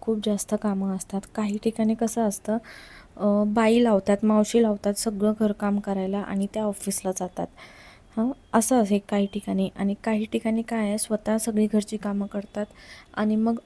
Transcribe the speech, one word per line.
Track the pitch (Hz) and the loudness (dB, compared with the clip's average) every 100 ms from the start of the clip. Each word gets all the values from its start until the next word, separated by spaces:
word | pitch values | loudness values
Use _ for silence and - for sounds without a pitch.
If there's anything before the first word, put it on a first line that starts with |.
खूप | - 220 214 | -4 -2 0
जास्त | 202 - 214 | -2 -2 -2
कामं | 214 196 196 190 | -2 -2 -2 -4
असतात. | - 196 - | -6 -8 -6
काही | - 214 208 | -4 -4 -2
ठिकाणी | 226 214 214 | -2 0 0
कसं | 226 226 240 | 2 0 0
असतं, | 220 196 - 226 - - - - - - | 0 -2 -2 -4 -6 -18 -20 -20 -20 -4
अ, | 208 208 208 | 2 2 2
बाई | 220 220 233 | 4 4 6
लावतात, | 233 202 202 202 | 6 4 4 2
मावशी | 214 214 208 233 | 4 4 4 4
लावतात | 226 202 202 | 2 2 -2
सगळं | 202 233 202 214 220 | -2 -2 0 0 2
घरकाम | 214 202 202 202 | 0 0 -2 -2
करायला | 202 196 190 202 | -2 -2 -2 -4
आणि | - 196 196 | -2 -4 -4
त्या | 214 | -2
ऑफिसला | 214 202 - - 190 | -4 -4 -4 -4 -2
जातात. | 185 180 - 175 - - - - - - - | -4 -6 -6 -8 -10 -20 -20 -20 -20 -10 -4
हां, | 240 - - | -2 -4 -2
असं | 220 226 254 | 0 4 4
असे | 202 202 | 4 0
काही | - 208 202 | 0 -2 -2
ठिकाणी. | 202 202 190 190 - | -4 -4 -2 -2 -2
आणि | 196 202 | -4 -2
काही | - 214 | -2 -2
ठिकाणी | 214 226 226 226 | -2 -4 -2 -2
काय | 226 226 | -2 -2
आहे, | 208 214 | -2 -2
स्वतः | - 214 - 220 | -2 -4 0 -2
सगळी | 233 214 214 | 0 0 2
घरची | 214 202 214 | 2 -2 -4
कामं | 208 202 202 | -4 -4 -6
करतात | 202 196 208 208 - - - - | -8 -8 -8 -8 -10 -20 -20 -12
आणि | - 214 214 | -2 0 2
मग | 226 233 | 2 0